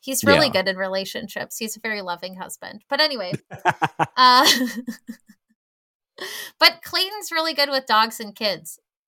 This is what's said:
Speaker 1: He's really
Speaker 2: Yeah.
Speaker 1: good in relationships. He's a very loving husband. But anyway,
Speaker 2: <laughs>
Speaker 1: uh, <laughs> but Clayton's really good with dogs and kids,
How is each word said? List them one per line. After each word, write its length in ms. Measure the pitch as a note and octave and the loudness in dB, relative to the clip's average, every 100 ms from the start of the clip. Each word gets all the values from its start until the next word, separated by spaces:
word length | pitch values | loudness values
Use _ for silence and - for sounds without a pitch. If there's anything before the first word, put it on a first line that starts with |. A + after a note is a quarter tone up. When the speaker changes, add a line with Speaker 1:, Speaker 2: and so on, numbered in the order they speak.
Speaker 1:
He's 240 | - C4 | -6 -2
really 220 | - C#4+ D4 | 4 6 6
Speaker 2:
Yeah. 60 | |
Speaker 1:
good 160 | F#3+ F#3+ | 2 0
in 80 | F#3 | -2
relationships. 800 | F#3+ F#3+ F#3+ - G#3 F#3+ - - | -2 -4 -6 -8 -10 -8 -8 -8
He's 180 | A3 A3 | -8 -8
a 40 | |
very 200 | A3 G#3 | -8 -8
loving 360 | F#3 F3 F#3 F#3 | -6 -8 -8 -12
husband. 440 | - - - G#3+ - | -14 -14 -16 -16 -6
But 140 | C#4 | 0
anyway, 320 | D#4 C4 F3+ E3+ - | 0 0 -6 -8 -10
Speaker 2:
<laughs> 160 | E3+ F3+ - - - D#3+ - | -4 0 0 -2 -2 -2 6
Speaker 1:
uh, 320 | B3+ B3 C#4 | 8 8 6
<laughs> 60 | A#3 B3 A3+ B3+ - - A3+ _ _ _ _ _ _ _ _ _ - - - - - | 4 0 -6 -10 -12 -14 -20 _ _ _ _ _ _ _ _ _ -14 -12 -10 -10 2
but 220 | E4 E4+ | 2 2
Clayton's 500 | - F4 F#4+ G#4 F#4+ | -6 -4 -4 -6 -6
really 220 | E4 D#4+ | -2 -2
good 140 | D4 C#4+ | 0 0
with 180 | C4+ C4 | 0 2
dogs 340 | A3 A3+ A3+ | 2 2 -2
and 140 | G#3+ | -14
kids, 440 | G#3 G#3+ E3+ D#3+ - _ _ | -6 -4 -4 -10 -20 _ _